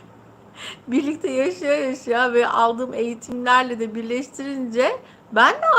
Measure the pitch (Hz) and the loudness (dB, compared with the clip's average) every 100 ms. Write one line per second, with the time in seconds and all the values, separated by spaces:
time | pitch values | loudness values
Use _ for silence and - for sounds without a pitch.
0 | - - - - - - - - - 254 | -18 -20 -20 -20 -20 -18 -18 -16 -2 -2
1 | 285 311 - 262 277 359 294 294 262 262 | 0 -4 -2 0 0 -2 0 0 0 -4
2 | - 233 254 240 233 233 233 233 254 - | -2 0 2 2 2 2 2 0 -6 -4
3 | 233 233 - 247 247 254 254 233 226 220 | -6 -6 -10 -4 2 4 2 -4 -6 -6
4 | 226 247 277 - 277 269 247 226 277 508 | -6 -6 -6 -10 -8 -6 -4 0 0 -2
5 | - - - 214 262 587 640 | -10 -20 -4 4 4 4 2